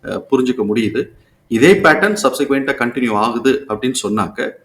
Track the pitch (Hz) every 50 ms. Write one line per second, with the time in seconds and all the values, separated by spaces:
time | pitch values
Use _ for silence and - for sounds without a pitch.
0 | _ - 98 - - - - 131 127 123 123 123 107 104 107 117 113 104 - 117
1 | - - - - _ _ _ _ _ _ 117 110 127 165 196 196 190 165 151 147
2 | 185 208 214 - - 135 123 - 147 131 139 135 135 131 135 - 120 120 120 135
3 | 123 117 107 104 107 117 113 117 117 135 127 - - - 107 104 123 127 131 -
4 | - 101 104 107 98 85 - - - 110 - - _